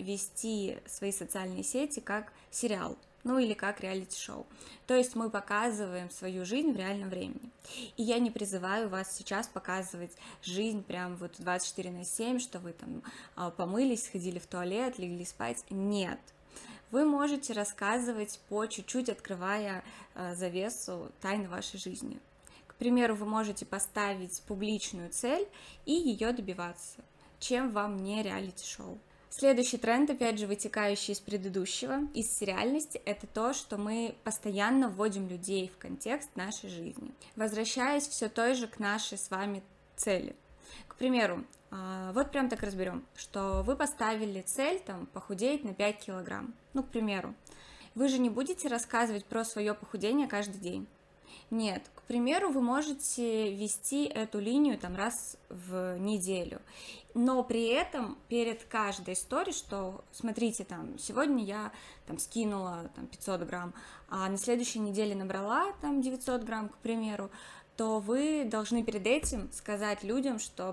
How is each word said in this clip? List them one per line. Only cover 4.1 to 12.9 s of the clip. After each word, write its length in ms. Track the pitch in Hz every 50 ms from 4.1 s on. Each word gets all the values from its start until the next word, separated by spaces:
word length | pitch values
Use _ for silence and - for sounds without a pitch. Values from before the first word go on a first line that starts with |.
| - - - - - - - - - - - - - - -
То 80 | - 254
есть 220 | 254 247 247 -
мы 140 | 226 226 220
показываем 800 | 220 202 202 - 202 208 226 247 214 208 208 185 180 180 180 180
свою 340 | - - 185 185 185 185 180
жизнь 280 | 180 226 277 311 311 233
в 40 |
реальном 320 | 190 185 190 202 202 196 190
времени. 420 | 185 180 185 180 - - - - - - - - - - 240 - -
И 60 | - 226
я 160 | 226 233 240
не 120 | 240 226
призываю 600 | 226 - 208 196 190 180 180 185 196 220 226 202
вас 260 | 185 190 190 - -
сейчас 320 | - - - 196 202 233 -
показывать 640 | - 185 - - 185 196 185 185 - 175 175 170 - - - - - - -
жизнь 420 | 175 180 196 220 226 214 208 196
прям 320 | - 180 180 180 180 175
вот 160 | 175 175 170 - -
двадцать 320 | 170 180 180 180 - -
четыре 200 | - - 180 180
на 140 | 180 175 180
семь, 340 | - - - 226 240 254 247
что 200 | 247 - - 175
вы 140 | 180 170 165
там, 300 | - - -